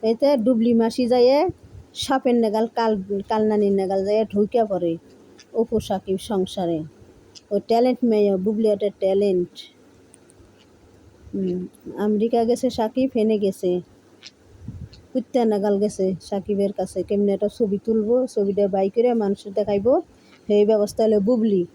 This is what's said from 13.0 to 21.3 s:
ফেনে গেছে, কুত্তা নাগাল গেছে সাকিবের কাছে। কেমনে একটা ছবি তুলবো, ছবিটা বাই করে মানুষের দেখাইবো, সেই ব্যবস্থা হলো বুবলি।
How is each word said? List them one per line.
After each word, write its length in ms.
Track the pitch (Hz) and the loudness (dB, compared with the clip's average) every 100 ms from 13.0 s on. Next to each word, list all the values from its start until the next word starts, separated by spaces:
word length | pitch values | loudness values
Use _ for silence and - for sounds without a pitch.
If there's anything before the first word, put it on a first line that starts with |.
| 262 | -2
ফেনে 260 | 247 220 214 | 0 0 2
গেছে, 420 | 196 190 185 180 175 - _ _ - _ _ - - - - - - | 0 -2 -2 -2 -6 -20 _ _ -20 _ _ -20 -18 -16 -16 -20 -8
কুত্তা 320 | 262 - 262 | -8 -4 -2
নাগাল 340 | 226 208 202 202 | 0 0 0 0
গেছে 360 | 208 - 190 185 | -2 -2 -4 -4
সাকিবের 520 | - 202 190 202 196 | -8 -8 -4 -2 -2
কাছে। 300 | 202 185 - | -2 -8 -6
কেমনে 300 | 175 202 202 | -4 0 0
একটা 160 | 190 208 | 0 -2
ছবি 300 | - 220 196 | -2 -2 -2
তুলবো, 420 | - 220 208 240 254 | -2 -2 0 0 0
ছবিটা 420 | - 196 196 202 | -2 -2 0 0
বাই 220 | 190 196 | 0 0
করে 240 | 233 240 | 2 0
মানুষের 380 | 233 202 196 208 | 2 -2 -4 -6
দেখাইবো, 480 | 196 208 202 208 302 - - _ - - | -4 -2 0 2 0 0 -18 _ -20 0
সেই 200 | 208 208 | 2 4
ব্যবস্থা 380 | 220 208 - | 4 2 0
হলো 160 | 220 214 | 2 2
বুবলি। 460 | 196 | 2